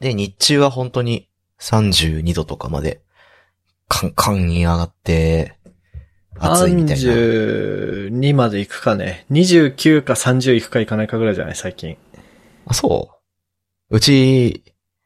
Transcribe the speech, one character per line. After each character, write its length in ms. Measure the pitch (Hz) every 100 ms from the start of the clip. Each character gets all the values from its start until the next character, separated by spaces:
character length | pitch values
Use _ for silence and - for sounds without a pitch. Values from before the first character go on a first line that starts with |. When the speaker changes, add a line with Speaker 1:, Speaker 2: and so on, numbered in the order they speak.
Speaker 1:
で、 120 | 127
日 220 | 107 101 -
中 220 | - 147
は 100 | 139
本 220 | 127 127
当 100 | 127
に 280 | 120 117 - _ _ _
三 340 | - 110 104
十 280 | 85 80 78
二 140 | 82
度 100 | 82
と 140 | 78 -
か 100 | 64
ま 140 | 76
で、 200 | 76 - _ _ _ _ _ _ _ _ -
カ 200 | - 90
ン 40 |
カ 240 | - - 101
ン 120 | 87
に 180 | 85 85
上 120 | 85
が 60 |
っ 100 | 85
て、 640 | _ - 82 80 80 78 - _ _ _ - - _ _ -
暑 320 | 160 170 180
い 60 | 175
み 100 | 156
た 80 |
い 20 | 143
な。 0 |
Speaker 2:
三 20 |
十 1120 | 127 117 117 113 107 107 101 98 104 98 98
二 220 | 120 139
ま 160 | 143 120
で 100 | 101
行 100 | 101
く 120 | -
か 120 | - 104
ね。 300 | 95 90 -
二 160 | 143 180
十 260 | 170 147
九 320 | 135 160 156
か 120 | 143 117
三 240 | - 131
十 140 | 127
行 120 | 117 -
く 40 |
か 100 | 123
行 80 | 107
か 80 | 107
な 60 | 107
い 20 |
か 100 | 117
ぐ 80 | 110
ら 60 |
い 40 | 92
じ 60 |
ゃ 40 | 76
な 80 |
い、 20 | -
最 180 | 92
近。 240 | - 80 - _ - - _ _ _ -
Speaker 1:
あ、 80 |
そ 380 | - - 80 - _ _ _ _ _ _ _ -
う？ 60 | 110
う 40 |
ち、 720 | 127 135 131 131 120 - _ _ _ _